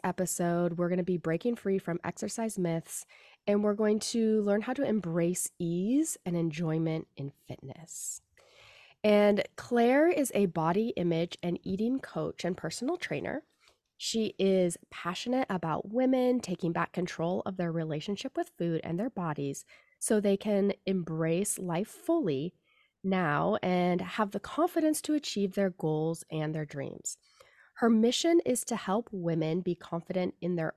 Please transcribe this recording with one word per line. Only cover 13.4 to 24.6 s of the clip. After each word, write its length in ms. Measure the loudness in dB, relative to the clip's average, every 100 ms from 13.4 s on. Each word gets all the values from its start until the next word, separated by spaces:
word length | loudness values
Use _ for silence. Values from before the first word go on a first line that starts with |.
| -10 _ _ _ _ _
She 360 | -6 -2 -4 0
is 400 | 2 4 2 -2 -12
passionate 560 | -10 -8 -6 -2 -2 -2
about 440 | -2 -2 -4 -2
women 480 | 0 2 4 2 2
taking 320 | -2 -2 -2
back 200 | 0 -2
control 500 | -2 -4 -2 -2 -2 -4
of 100 | -4
their 140 | -2
relationship 640 | -2 -4 -4 -4 -6 -6 -6
with 140 | -6 _
food 220 | -2 -2
and 160 | -2 -4
their 120 | -4
bodies 540 | -4 -4 -2 -4 -6 -12 -20 _ _
so 180 | 0 2
they 200 | 4 2
can 340 | 2 2 2 0 -2
embrace 720 | -2 0 0 2 2 0 -4
life 320 | -2 -2 -4
fully 640 | -6 0 2 2 0 -4 -10 _ _ _ _
now 520 | -2 0 2 2 2 0
and 380 | 0 2 2 0
have 320 | -2 -4 -4
the 80 | -4
confidence 600 | -6 -2